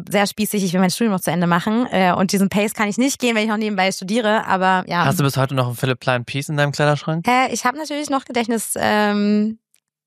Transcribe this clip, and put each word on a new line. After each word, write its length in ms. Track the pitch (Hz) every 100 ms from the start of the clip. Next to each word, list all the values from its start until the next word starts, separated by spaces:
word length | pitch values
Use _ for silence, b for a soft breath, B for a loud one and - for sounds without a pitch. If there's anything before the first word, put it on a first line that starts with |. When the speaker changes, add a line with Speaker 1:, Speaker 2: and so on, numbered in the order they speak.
| -
Speaker 1:
sehr 180 | 196 202
spießig, 360 | - 214 208
ich 100 | 190
will 80 | 180
mein 100 | 190
Studium 220 | - 233
noch 80 | 190
zu 100 | -
Ende 160 | 160 175
machen, 400 | 175 214 220 254
äh, 220 | 185 185
und 200 | - 185
diesen 160 | 196 196
Pace 260 | - 208
kann 140 | - 208
ich 80 | 208
nicht 200 | 262 -
gehen, 160 | 247
wenn 80 | 226
ich 40 | 214
noch 80 | 214
nebenbei 340 | 214 202 190
studiere“, 560 | 190 185 220 214 220 -
aber 380 | 190 185 185 -
ja. 180 | 175
Speaker 2:
Hast 140 | 156 156
du 60 |
bis 120 | 139 131
heute 180 | 135
noch 120 | 135 123
einen 100 | 117
Philipp 240 | 135 123
Plein 240 | - 127
Piece 240 | 120 139 143
in 80 | 151
deinem 160 | 147
Kleiderschrank? 540 | 139 147 143 - 160 170
Speaker 1:
Äh, 260 | 247 262
ich 120 | 233
hab 100 | 247
natürlich 360 | 269 311 294 294
noch 140 | 269
Gedächtnis, 500 | - 240 226 233 - -
ähm, 840 | 220 214 208 208 208 208 214 220 _ _ _ _